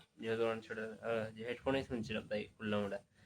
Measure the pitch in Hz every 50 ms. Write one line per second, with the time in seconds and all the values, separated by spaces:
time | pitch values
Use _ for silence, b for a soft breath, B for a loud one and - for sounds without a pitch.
0 | - _ _ - 113 113 113 113 117 113 113 113 110 - 113 110 110 110 110 104
1 | 104 113 117 110 110 113 113 110 110 120 120 - - 135 135 135 127 - 131 117
2 | 104 104 107 107 107 - 107 107 104 - - - 110 107 104 104 104 98 98 -
3 | - _ b b b